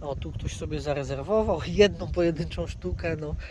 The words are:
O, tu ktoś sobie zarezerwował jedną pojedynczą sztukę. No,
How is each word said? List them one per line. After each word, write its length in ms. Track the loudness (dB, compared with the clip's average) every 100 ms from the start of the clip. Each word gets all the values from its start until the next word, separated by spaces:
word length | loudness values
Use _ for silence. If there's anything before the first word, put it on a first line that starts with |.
O, 140 | -4 -6
tu 160 | -6
ktoś 260 | -6 -6 -4
sobie 240 | -4 -4
zarezerwował 800 | -2 -2 -2 -4 2 2 4 0 2
jedną 440 | 6 6 6 -2
pojedynczą 560 | 2 2 2 -2 -4 -4
sztukę. 480 | -6 -6 -4 -2 -4
No, 200 | -4 -6 -8